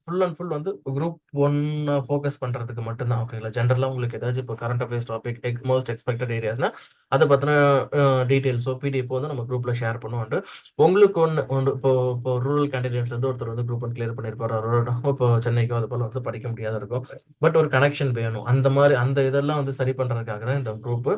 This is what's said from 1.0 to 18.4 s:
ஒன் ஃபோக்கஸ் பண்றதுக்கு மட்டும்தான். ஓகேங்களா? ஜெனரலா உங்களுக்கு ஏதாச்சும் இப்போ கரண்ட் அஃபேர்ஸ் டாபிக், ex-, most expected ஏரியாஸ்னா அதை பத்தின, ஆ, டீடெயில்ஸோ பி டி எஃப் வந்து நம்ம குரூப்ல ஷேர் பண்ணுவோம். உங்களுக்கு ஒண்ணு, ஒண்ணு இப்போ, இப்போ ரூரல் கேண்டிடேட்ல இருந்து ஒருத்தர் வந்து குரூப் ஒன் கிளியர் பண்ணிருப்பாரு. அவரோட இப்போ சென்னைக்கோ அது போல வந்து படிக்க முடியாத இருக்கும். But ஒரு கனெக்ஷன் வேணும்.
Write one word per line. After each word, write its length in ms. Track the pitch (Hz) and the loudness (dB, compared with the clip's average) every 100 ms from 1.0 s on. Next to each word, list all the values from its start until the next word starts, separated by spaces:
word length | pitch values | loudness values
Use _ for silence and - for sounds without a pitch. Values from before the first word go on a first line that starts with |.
| 170 165 _ 143 | -4 -6 _ 0
ஒன் 220 | 143 147 147 151 147 143 | 2 2 0 -2 -2 -2
ஃபோக்கஸ் 380 | 131 143 143 135 | 0 -2 -2 -4
பண்றதுக்கு 440 | 123 120 117 117 | -4 -4 -6 -6
மட்டும்தான். 380 | 113 113 117 120 | -6 -4 -2 -2
ஓகேங்களா? 300 | 113 113 110 | -2 -6 -6
ஜெனரலா 340 | 113 123 127 | 0 2 2
உங்களுக்கு 340 | 131 131 120 113 | 0 -2 -4 -4
ஏதாச்சும் 240 | 120 127 | -4 -4
இப்போ 120 | 123 | -4
கரண்ட் 280 | 110 117 120 | -6 -4 -4
அஃபேர்ஸ் 240 | 120 120 117 | -2 -4 -4
டாபிக், 320 | 113 120 117 | -6 -6 -6
ex-, 200 | 123 120 | -4 -4
most 240 | 123 127 123 | 0 0 0
expected 440 | 110 - 120 120 | -4 -4 -4 -4
ஏரியாஸ்னா 380 | 113 110 117 185 - - _ _ | -2 -2 -2 -2 -4 -16 _ _
அதை 140 | 135 151 | 2 6
பத்தின, 240 | 139 143 147 143 139 - | 4 4 4 6 4 2
ஆ, 80 | 147 139 131 | 2 4 4
டீடெயில்ஸோ 500 | 123 135 131 120 120 127 | 4 2 2 0 -2 -2
பி 140 | 143 | -2
டி 80 | 135 | -2
எஃப் 160 | 123 | -2
வந்து 160 | 131 147 | -4 -4
நம்ம 140 | 135 | -6
குரூப்ல 300 | 117 127 120 | -4 -4 -2
ஷேர் 240 | 117 113 113 | -2 -2 -4
பண்ணுவோம். 440 | 113 117 110 165 - - - - | -4 -6 -4 -4 -6 -12 -8 2
உங்களுக்கு 400 | 160 190 196 170 | 4 8 6 6
ஒண்ணு, 240 | 160 156 127 | 2 2 0
ஒண்ணு 240 | 135 135 | 0 0
இப்போ, 200 | 127 135 131 127 | 2 2 2 2
இப்போ 220 | 123 123 123 | -2 -2 -2
ரூரல் 280 | 127 147 143 | 0 0 0
கேண்டிடேட்ல 440 | 131 123 123 120 | -2 -4 -2 -4
இருந்து 180 | 120 131 | -2 -2
ஒருத்தர் 220 | 123 117 | -2 -6
வந்து 140 | 113 120 | -4 -4
குரூப் 200 | 120 120 | -4 -6
ஒன் 80 | |
கிளியர் 200 | 117 117 | -4 -6
பண்ணிருப்பாரு. 420 | 113 113 110 113 113 | -6 -8 -6 -4 -2
அவரோட 360 | 110 120 117 120 143 | 0 0 0 0 0
இப்போ 200 | 131 123 117 | 2 4 2
சென்னைக்கோ 400 | 120 120 117 120 | 2 2 2 0
அது 100 | 110 | -2
போல 140 | 120 | -4
வந்து 200 | 113 127 | -4 -6
படிக்க 260 | 120 110 117 | -6 -6 -6
முடியாத 280 | 113 110 110 | -6 -6 -6
இருக்கும். 300 | 101 123 127 - - - | -4 -6 -6 -14 -20 -2
But 160 | 160 160 | 2 4
ஒரு 140 | 151 | 4
கனெக்ஷன் 420 | 131 143 143 139 | 4 2 2 -2
வேணும். 320 | 120 113 110 | 0 -2 -4